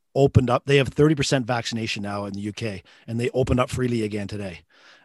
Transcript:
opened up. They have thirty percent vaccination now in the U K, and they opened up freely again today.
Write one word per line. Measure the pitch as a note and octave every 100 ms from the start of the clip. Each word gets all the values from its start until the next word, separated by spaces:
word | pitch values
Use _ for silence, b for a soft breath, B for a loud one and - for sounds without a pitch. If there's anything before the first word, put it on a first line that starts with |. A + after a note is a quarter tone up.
| _ C3+
opened | C#3 - B2
up. | B2+ C3+
They | C#3
have | C3
thirty | - D3+
percent | C#3+ C3+ C#3 A#2
vaccination | A#2+ - A2+ A2 A2
now | G2+ G2+
in | G2+
the | G2
U | G#2
K, | G2+ A#2 F#2+ - b b
and | A#2
they | B2+
opened | B2+ C3 B2
up | B2
freely | - B2 A#2+
again | G#2+ G#2 G2
today. | G#2 G2 E2 _ b b b